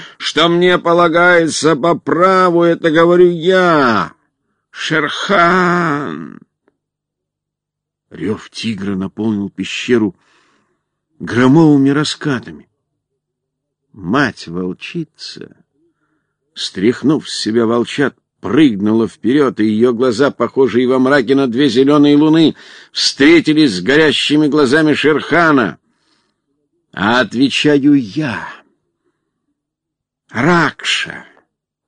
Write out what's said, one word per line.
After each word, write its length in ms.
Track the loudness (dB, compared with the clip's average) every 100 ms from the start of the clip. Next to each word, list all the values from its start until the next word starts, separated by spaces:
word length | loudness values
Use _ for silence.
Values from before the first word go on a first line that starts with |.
| -20 -12
что 320 | -8 -2 0
мне 300 | 2 2 0
полагается 1000 | 0 2 2 2 2 2 2 0 0 0
по 180 | 0 -2
праву, 680 | -2 0 2 2 2 2
это 280 | 0 0 0
говорю 400 | 2 4 4 4
я, 840 | 2 0 2 2 2 2 0 -4 -10 _ _ _ _ _
Шерхан». 1700 | -14 -4 -4 -4 -6 -4 0 2 2 0 0 -2 -4 -6 -10 -14 -20 _ _ _ _ _ _ _ _ _ _ _ _ _ _ _ _ _
Рев 380 | -10 -8 -8 -10
тигра 440 | -12 -8 -8 -6
наполнил 560 | -6 -6 -6 -4 -4 -6
пещеру 680 | -8 -10 -8 -2 0 0 -6 _ _ _ _ _ _ _ _ _ _
громовыми 720 | -8 0 4 4 4 4 2
раскатами. 800 | 0 -4 -6 -6 -6 -8 -20 -20 _ _ _ _ _ _ _ _ _ _ _ _ -16
Мать-волчица, 1600 | -6 -2 -2 -4 -12 -8 -8 -10 -12 -12 -12 _ -20 -18 -20 _ _ _ _ _ _ _ _ _ _
стряхнув 800 | -14 -12 -2 -2 0 0 -2 -4
с 40 |
себя 300 | -8 -4 -2
волчат, 500 | 0 -2 -4 -2 -4 -4 _ _
прыгнула 680 | -4 2 2 2 -2 0 -2
вперед, 500 | -4 -2 0 0 0
и 60 |
ее 300 | -2 0 0
глаза, 360 | 0 -2 0 -2
похожие 560 | -2 -6 0 0 0 0
во 120 | 0
мраке 360 | 2 0 0
на 120 | 0 0
две 240 | 0 0
зеленые 440 | 2 2 4 4
луны, 420 | 4 4 4 2 0 -14 -20 -14
встретились 840 | -6 -6 0 4 4 2 2 2 0
с 40 |
горящими 680 | 0 2 2 0 -2 0 2
глазами 440 | 2 2 2 2
Шерхана. 840 | 0 0 0 0 0 2 2 0 -4 _ _ _ _ _ _ _ _ _ _ _
А 280 | -6 0 0
отвечаю 760 | 0 0 -2 0 0 2 4
я, 520 | 2 0 -6 -6 -8 -12 -18 _ _ _ _ _ _ _ _ _ _ _ _ _ _ _ _ _
Ракша, 960 | -4 0 2 0 -4 -6 -6 -6 -12 -20 _ _ _ _ _